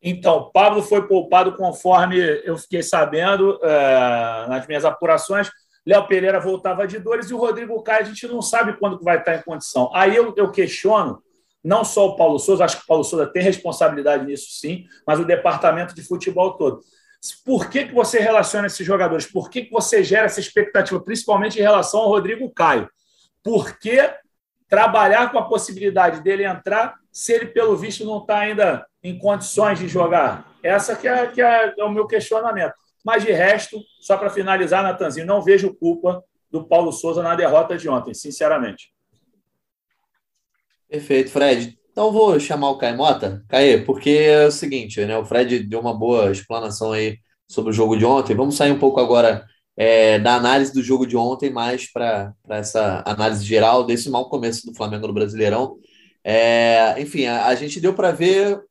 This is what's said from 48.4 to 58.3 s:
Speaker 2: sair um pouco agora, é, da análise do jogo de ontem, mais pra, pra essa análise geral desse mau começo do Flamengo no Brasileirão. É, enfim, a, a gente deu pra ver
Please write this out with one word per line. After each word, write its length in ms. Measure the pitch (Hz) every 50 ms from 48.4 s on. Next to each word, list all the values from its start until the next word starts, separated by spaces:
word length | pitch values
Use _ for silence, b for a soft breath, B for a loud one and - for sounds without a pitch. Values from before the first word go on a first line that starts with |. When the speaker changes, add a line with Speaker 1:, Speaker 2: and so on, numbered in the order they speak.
| 131 143 143
Speaker 2:
sair 160 | - 147 143
um 80 | 143 139
pouco 200 | 143 135 135 135
agora, 460 | 123 117 120 120 117 113 107 104 b b b b b _ _ -
é, 400 | 107 113 113 113 110 110 107 104
da 180 | 104 120 120
análise 380 | 120 120 120 131 139 139 135 127
do 80 | 135
jogo 240 | 123 117 131 127 127
de 100 | 120 117
ontem, 360 | 120 117 120 131 127 - 139
mais 400 | 127 120 117 120 127 127 - -
pra, 420 | _ 120 120 117 110 101 98 101 104 _ _
pra 140 | _ 107 107
essa 460 | 104 104 - 113 110 104 95 87 -
análise 400 | - 104 101 107 113 110 101 101
geral 400 | 101 110 110 107 113 117 127 123
desse 240 | 117 117 120 117 139
mau 200 | 131 120 127 127
começo 360 | - 135 117 117 117 - -
do 80 | 120 117
Flamengo 340 | - 110 107 104 107 107 107
no 60 | 104
Brasileirão. 640 | 104 107 101 104 110 107 104 101 113 131 135 - b b b b b b b b b _
É, 720 | - 107 113 113 117 117 117 117 117 117 113 113 110 110 127
enfim, 260 | 143 147 - 160 135
a, 200 | 120 120 117 101
a 100 | 120 127
gente 240 | 123 143 151 - 190
deu 140 | 165 185 190
pra 180 | 190 196 180
ver 480 | 165 - 165 180